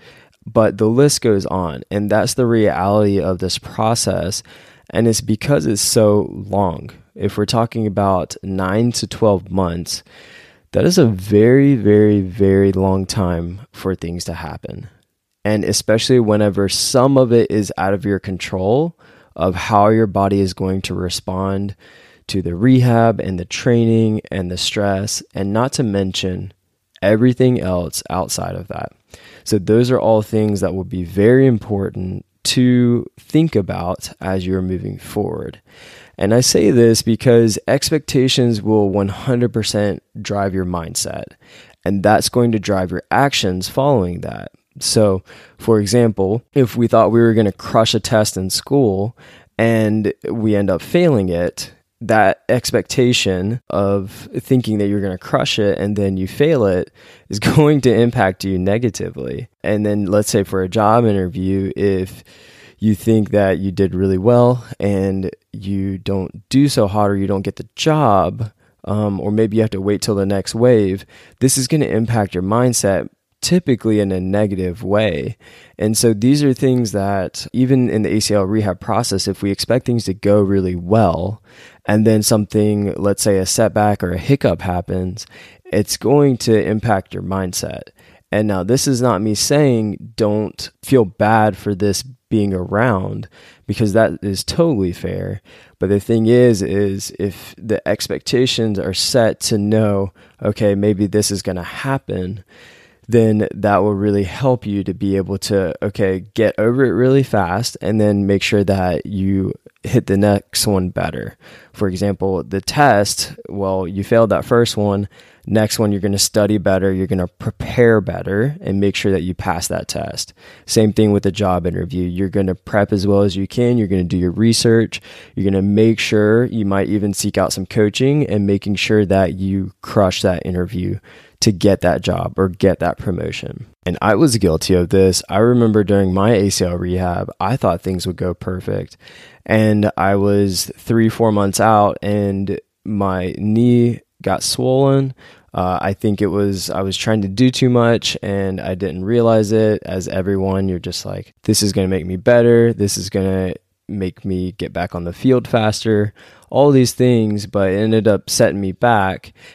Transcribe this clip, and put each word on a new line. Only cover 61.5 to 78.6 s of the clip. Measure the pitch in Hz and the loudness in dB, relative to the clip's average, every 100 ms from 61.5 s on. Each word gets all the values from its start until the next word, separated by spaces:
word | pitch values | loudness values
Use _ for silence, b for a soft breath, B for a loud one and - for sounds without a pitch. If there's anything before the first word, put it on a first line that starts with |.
| 98 95 - | -2 -2 -2
if | 101 95 95 - B B B B B _ | 0 0 -4 -10 B B B B B _
you | 107 104 | -2 0
think | 113 110 101 | 2 2 2
that | 101 98 87 | 2 2 0
you | 98 | -2
did | 90 95 | -2 -2
really | 90 98 92 | 0 0 0
well | 104 120 120 127 - - | 2 4 4 2 -6 -6
and | 101 101 98 95 95 - _ | -2 -2 -2 -2 -6 -10 _
you | 110 98 98 98 95 | -14 -8 -6 -4 -6
don't | 92 98 90 - - | -6 -6 -6 -12 -2
do | 131 143 | 2 2
so | 131 104 | 2 0
hot | 104 101 | 0 0
or | 101 | 0
you | 98 | -2
don't | 98 | -2
get | 101 - | -4 -8
the | - - | -12 -6
job, | 160 151 135 98 87 107 110 - _ _ - | -2 2 2 2 2 -2 -8 -12 _ _ -6
um, | 104 104 98 | -2 -2 -2
or | 101 | -2
maybe | 107 110 110 | 0 0 0
you | |
have | 110 | -2
to | 95 | -2
wait | 98 101 | -2 -2
till | - 101 | -2 -2
the | 98 | 0
next | 101 - | -2 -4
wave, | 113 123 117 98 98 - B B _ | 0 2 4 2 -2 -10 B B _
this | 131 135 | 0 0
is | 127 | -2
gonna | 156 135 | -2 0
impact | 104 113 117 101 | 0 0 -2 -2
your | 90 | -4
mindset | 92 113 123 117 98 92 55 - _ _ | -2 0 2 0 0 -2 -4 -14 _ _
typically | - 180 147 123 110 107 | -2 0 0 -2 0 0
in | 101 | 0
a | 92 | -2
negative | 92 101 107 95 92 85 | -2 0 0 -2 -4 -6
way. | 92 104 107 78 67 - B B B - | -2 0 0 -2 -6 -10 B B B -4
And | 107 110 | -2 2
so | 120 | 0
these | 104 120 147 | 2 2 2
are | 147 | 2
things | 123 135 127 113 | 0 0 0 0
that | 101 98 98 90 - - | -2 -2 -2 -4 -8 -6
even | 117 127 135 120 | 0 2 4 2
in | 107 | 0
the | 104 | 0
A | 107 | 0
C | - | 0
L | 104 | 0
rehab | 95 110 | 0 0